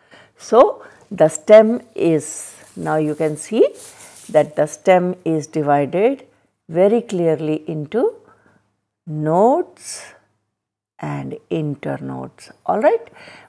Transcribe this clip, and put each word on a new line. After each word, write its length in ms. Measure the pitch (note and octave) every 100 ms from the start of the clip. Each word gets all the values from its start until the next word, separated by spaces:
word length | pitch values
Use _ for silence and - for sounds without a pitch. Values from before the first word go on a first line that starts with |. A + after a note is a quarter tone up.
| _ - _ _
So, 460 | - A3 G4 - - - _
the 200 | F#3+ D#3+
stem 520 | - - G#3+ A3 A#3+ - -
is, 600 | E3 D#3 D3 - - - - F#3
now 220 | D#3 D#3
you 180 | D3+ D3
can 220 | D#3 D3
see 360 | - A3+ C#5 - - - - - -
that 280 | D3+ D3 -
the 80 | D3+
stem 500 | - - F3+ F3+ F3+
is 240 | E3+ D#3+ C#3+
divided 800 | D#3+ D3 C#3+ C#3 F3 A3+ C4+ - _ _ _ -
very 340 | E3 G3+ A#3
clearly 600 | A#3 F3+ E3 D#3 D#3 D#3 D#3
into 460 | D#3 C#3+ A3 G#4 - _ _ _ _ _ _ _ _ -
nodes 960 | D3+ D3+ E3+ A3+ D#4+ F4+ - - - - - _ _ _ _ _ _ _ -
and 380 | D3+ C#3+ C3+ D3+ _
internodes, 1040 | E3 D3+ C#3 C#3+ C#3 C3+ C3 C3 _ - - -
all 160 | F#3+
right. 260 | C#4 A4+ - - - -